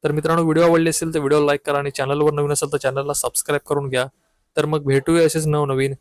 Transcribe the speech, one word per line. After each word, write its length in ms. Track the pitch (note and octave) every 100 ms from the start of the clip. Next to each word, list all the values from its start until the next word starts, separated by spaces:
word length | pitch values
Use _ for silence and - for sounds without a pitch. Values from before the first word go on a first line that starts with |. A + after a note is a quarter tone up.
तर 80 | D#3
मित्रांनो, 300 | D3 D#3 E3
व्हिडिओ 220 | E3 D#3
आवडले 260 | E3+ E3+ E3
असेल 240 | D#3 E3
तर 40 | D#3+
व्हिडिओला 280 | C#3+ D3+ D3
लाईक 140 | C#3+ -
करा 120 | C#3+
आणि 120 | C#3+
चॅनलवर 420 | - C3+ D3 D3+
नवीन 200 | D3 D3
असेल 200 | D3 C#3+
तर 60 | C#3+
चॅनलला 340 | C3+ C3 C#3+
सबस्क्राईब 480 | C#3+ B2+ - - D3 -
करून 200 | C#3+ C#3
घ्या. 160 | B2+ C3 _ _ _ _ -
तर 100 | D3+
मग 180 | D3+
भेटूया 400 | C#3+ C3+ C3+ E3 D#3+
असेच 200 | D#3+ D#3
नवनवीन 480 | D3 C#3+ C3+ C3+ C3+